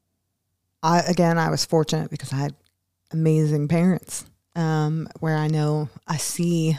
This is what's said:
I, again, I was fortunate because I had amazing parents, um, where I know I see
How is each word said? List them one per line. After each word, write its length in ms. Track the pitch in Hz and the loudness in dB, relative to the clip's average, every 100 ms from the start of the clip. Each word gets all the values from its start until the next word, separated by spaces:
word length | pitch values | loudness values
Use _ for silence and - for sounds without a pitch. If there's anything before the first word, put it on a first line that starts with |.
| _ _ _ _ _ _ _ _ | _ _ _ _ _ _ _ _
I, 180 | 160 170 | 2 2
again, 380 | 165 175 170 165 | 2 2 2 2
I 120 | 160 | 0
was 140 | 151 | -2
fortunate 460 | - 165 156 160 156 | 0 0 0 -2 -4
because 220 | 151 - | -10 -8
I 40 | 135 | -4
had 180 | 143 139 _ _ _ _ _ | -4 -8 _ _ _ _ _
amazing 560 | 160 160 156 151 151 147 | -2 2 2 2 0 0
parents, 560 | 165 180 180 - - - _ _ | 2 2 2 -2 -14 -14 _ _
um, 540 | - 160 156 151 160 151 - | -4 -2 0 0 -2 -6 -6
where 160 | 160 156 | -2 0
I 120 | 151 | 0
know 400 | 156 151 151 151 - - | 0 0 0 -4 -10 -8
I 100 | 156 | -6
see 600 | - - 175 170 160 | -4 -4 0 0 0